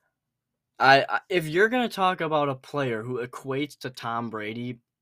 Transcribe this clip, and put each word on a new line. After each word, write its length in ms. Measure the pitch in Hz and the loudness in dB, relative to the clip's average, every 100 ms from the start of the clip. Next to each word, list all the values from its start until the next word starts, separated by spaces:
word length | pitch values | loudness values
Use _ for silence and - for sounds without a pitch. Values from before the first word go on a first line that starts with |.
| _ _ _ _ _ _ _ - | _ _ _ _ _ _ _ 2
I, 260 | 127 139 - | 8 8 6
I, 140 | - - | -2 -2
if 180 | 180 156 | -2 0
you're 220 | 160 214 | 2 2
gonna 180 | 254 233 | 2 -2
talk 320 | 196 185 180 | 0 0 0
about 260 | 160 151 143 | -2 0 0
a 60 | |
player 480 | 131 - 143 135 110 | -4 -6 -4 -2 -4
who 200 | 120 127 | -6 -6
equates 540 | 120 - 135 135 147 - | -8 -10 -6 -4 -6 -8
to 100 | 131 | -12
Tom 400 | 127 117 117 117 | -10 -6 -6 -6
Brady, 480 | 110 107 113 123 120 _ _ | -6 -8 -6 -8 -10 _ _